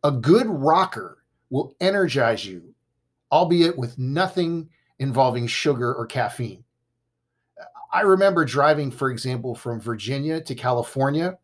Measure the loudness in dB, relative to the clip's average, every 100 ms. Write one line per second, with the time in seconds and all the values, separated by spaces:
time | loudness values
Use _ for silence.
0 | 0 0 4 4 4 0 4 4 2 -4
1 | -14 -16 _ _ _ -6 -6 _ 0 2
2 | 0 2 2 2 -4 -14 -18 _ _ _
3 | _ _ _ 2 4 4 4 2 -6 -6
4 | -4 0 -2 0 -2 -2 -8 _ _ _
5 | -4 2 2 2 -4 -2 0 0 -2 -4
6 | -6 -4 -4 -4 -10 -10 _ _ _ _
7 | _ _ _ _ _ _ -20 -20 -6 0
8 | 4 6 4 4 0 2 4 4 0 -2
9 | -4 -4 -6 -6 -6 -8 -8 -8 -6 -8
10 | -6 -6 -4 -6 -6 -6 -2 -2 -2 -2
11 | 0 0 -4 -6